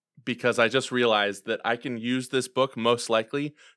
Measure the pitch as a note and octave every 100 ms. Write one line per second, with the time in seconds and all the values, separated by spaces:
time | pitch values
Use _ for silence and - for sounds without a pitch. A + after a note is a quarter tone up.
0 | _ _ - A#2+ B2 A2+ A2+ C3 - B2
1 | A#2+ G#2+ G2+ G2+ A2+ A#2+ A2 A#2+ C3+ A#2
2 | A#2 B2+ B2 C3 - B2+ C3+ A#2+ A#2 A#2+
3 | - A2+ A2+ C#3+ D3 - -